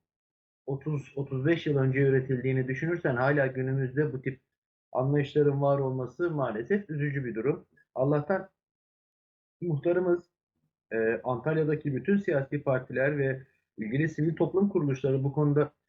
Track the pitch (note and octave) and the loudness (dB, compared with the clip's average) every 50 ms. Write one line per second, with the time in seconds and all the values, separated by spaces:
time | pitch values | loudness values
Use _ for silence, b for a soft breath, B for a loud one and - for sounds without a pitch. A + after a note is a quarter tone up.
0 | _ _ _ _ _ _ _ _ _ _ _ _ _ - C#3 C3 - D3+ D3+ C3+ | _ _ _ _ _ _ _ _ _ _ _ _ _ -6 -6 -6 -4 -4 -6 -6
1 | - - - C#3 C3+ - C3+ C3 C3 D#3+ E3 E3 - D#3 D3 C#3 C3 C3 B2+ C#3 | -6 -8 -8 -8 -6 -4 -4 0 2 2 2 2 2 0 2 2 2 2 4 4
2 | C#3 C3+ C3+ C3 C3 C3+ C3+ B2 B2 C3 C3 C3 B2+ B2+ C3 C3 D#3+ E3 F3 E3 | 4 4 4 4 2 2 -2 -2 0 0 0 0 0 -2 -2 -4 -2 -2 -4 -2
3 | - D#3 C3 A#2+ B2+ C#3 D3 D3 C3+ C3 C3 C3 C3 C3 C3+ C3+ C3+ B2 B2+ C#3+ | -2 -2 0 2 2 2 2 2 2 0 -2 -2 -2 -2 0 0 -2 -2 0 0
4 | D#3 C#3+ B2+ C3+ - C3+ C3 - _ _ _ _ _ _ _ _ _ _ - B2 | -2 -2 -2 -4 -6 -8 -8 -8 _ _ _ _ _ _ _ _ _ _ -4 -2
5 | C3 C3+ D3 D3 C#3 C#3 - D3+ D3 D3 C#3 C#3 C#3+ C#3 C#3 C#3 C3+ C3 C3 C3 | 0 2 2 0 0 0 2 4 4 4 4 2 2 2 2 2 0 -2 -2 -4
6 | B2+ A#2+ - - F3 E3+ D#3 D3 C3 A#2 G#2+ A2 A#2+ C3 G3 G#3 G3+ - D#3+ C#3 | -6 -8 -6 -4 -4 -2 -2 -2 -2 -2 -4 -6 -2 -2 -2 -2 -2 -4 -4 -2
7 | D3 D3 C3+ C#3+ C3 A#2+ G#2 A2 A2 C#3 E3 F3+ - _ b b b b _ A#2+ | -2 -2 -2 -2 -4 -4 -4 -2 0 0 -2 -2 -6 _ b b b b _ -2
8 | C3 C#3+ D3+ D3 D3 - F#3+ F#3+ F#3+ - _ _ _ _ _ _ _ _ _ _ | 0 2 2 0 0 0 -2 -2 -2 -6 _ _ _ _ _ _ _ _ _ _
9 | _ _ _ _ _ _ _ _ _ _ _ _ E3+ F3 D#3 C#3 - E3+ F3+ F#3 | _ _ _ _ _ _ _ _ _ _ _ _ -4 -4 -4 0 0 0 2 2
10 | F#3 F3 F3 F3 - _ _ _ _ _ _ _ _ _ _ _ _ _ G#2+ A2+ | 2 2 0 0 -2 _ _ _ _ _ _ _ _ _ _ _ _ _ -2 0
11 | A2+ A2 A#2 A2 - A#2+ B2+ A#2+ A#2+ D#3 D#3+ D#3 D#3 D3+ D#3 D3 - D3+ C3 B2+ | 2 2 0 0 -2 -4 -4 -2 -2 -2 0 0 0 0 0 -2 -2 -2 -4 -2
12 | B2+ - G3+ G3+ G3 - D#3+ C#3 C3+ - D3+ C#3+ - C#3+ C3 B2+ C3 - B2+ B2+ | 0 2 2 2 2 2 0 0 0 -2 -6 -4 -2 0 0 0 -2 -4 -2 0
13 | C3+ D3 D3+ C#3+ C3+ C3+ C3 C3 B B B B B _ _ - A2 G#2 A#2 C#3 | 0 0 0 0 0 -2 -2 -4 B B B B B _ _ -10 -6 -4 -2 0
14 | D#3+ D#3 - - D3+ E3+ D#3+ - E3+ D#3+ - F#3+ G3+ G3+ - D#3 D3+ C#3 C3 C3 | 0 0 -2 -2 -2 -2 0 0 -2 0 2 2 0 2 2 0 0 0 0 0
15 | - C#3 C3+ C3+ C3 C#3+ C3+ D3+ D3+ D3 C#3+ D3 C#3+ C#3+ - _ _ | 0 0 0 0 0 -2 0 2 2 4 4 4 2 0 -2 _ _